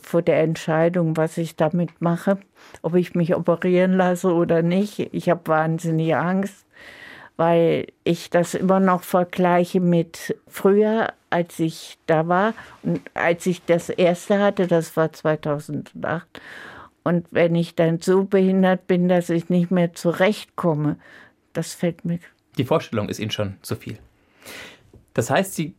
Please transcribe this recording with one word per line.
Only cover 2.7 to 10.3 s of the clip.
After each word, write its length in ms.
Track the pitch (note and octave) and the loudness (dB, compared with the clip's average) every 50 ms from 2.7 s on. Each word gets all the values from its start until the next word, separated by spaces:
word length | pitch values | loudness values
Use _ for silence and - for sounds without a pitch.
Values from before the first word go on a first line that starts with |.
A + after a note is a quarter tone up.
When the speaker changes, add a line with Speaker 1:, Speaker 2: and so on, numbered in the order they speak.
| - - - | -18 -8 -6
Speaker 1:
Ob 120 | D#3+ E3 | 0 0
ich 200 | F3+ F3 - - | 0 0 0 0
mich 200 | F3 E3+ D#3+ F#3 | -2 0 0 0
operieren 600 | - E3+ - E3+ D#3+ - F#3 F3+ F3+ F#3 F#3 F#3 | -2 0 0 -2 0 0 2 2 4 4 4 4
lasse 380 | F#3 F#3 F3+ F3+ F3 - F#3 E3+ | 2 2 2 2 0 0 0 2
oder 300 | E3+ E3+ E3 E3+ E3 E3 | 2 2 2 2 2 2
nicht. 360 | E3+ F3 F#3+ G#3 G#3 - - - - - | 2 2 0 0 -2 -4 -8 -8 -6 -6
Ich 180 | F3 - F3+ | -4 0 0
habe 100 | E3+ F3+ - | -2 -2 0
wahnsinnige 720 | - D#3+ D#3 D#3 D#3+ D#3+ D#3 - E3 D#3+ D#3+ D#3+ D#3+ D#3 B2 | 0 0 0 2 0 -2 -2 -2 -2 -2 0 0 0 0 0
Angst, 480 | D3+ F3 F#3 F#3+ G3 G3 - - _ _ _ - - - - - - - - - - - _ | 0 0 0 -2 -2 -4 -8 -14 _ _ _ -20 -20 -20 -20 -20 -20 -20 -20 -20 -20 -14 _
weil 500 | - E3 E3+ E3+ E3+ E3+ E3 D#3 C#3 - - - _ - | -2 0 2 4 4 4 2 2 0 -4 -8 -12 _ -2
ich 260 | - E3+ E3+ - - | -2 -2 -2 -4 -2
das 240 | - F3 F3 - - | 0 0 0 0 -2
immer 240 | - - F3+ F#3 F#3+ | -2 0 2 2 4
noch 240 | F#3+ F#3+ F3+ F3 - | 4 2 2 0 -2
vergleiche 800 | - - F#3 F3+ F3 - - F3+ F3 F3 F3+ F3+ F3 - F#3+ | 0 0 0 0 0 0 0 2 2 4 2 2 2 0 0
mit 560 | F3+ F3 F3 E3+ E3 - - - - - | 2 2 2 2 0 -2 -6 -14 -8 -8